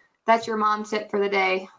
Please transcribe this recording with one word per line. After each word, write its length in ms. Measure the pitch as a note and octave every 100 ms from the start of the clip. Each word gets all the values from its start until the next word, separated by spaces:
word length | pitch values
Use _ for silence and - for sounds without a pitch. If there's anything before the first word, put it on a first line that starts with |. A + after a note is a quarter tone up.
| _ _ -
That's 200 | A3+ A#3
your 100 | A3
mom 280 | G#3+ G#3+
tip 260 | G#3+ G#3+ G#3
for 100 | G3+
the 80 | G3+
day. 400 | G3 F#3+ F#3 F#3+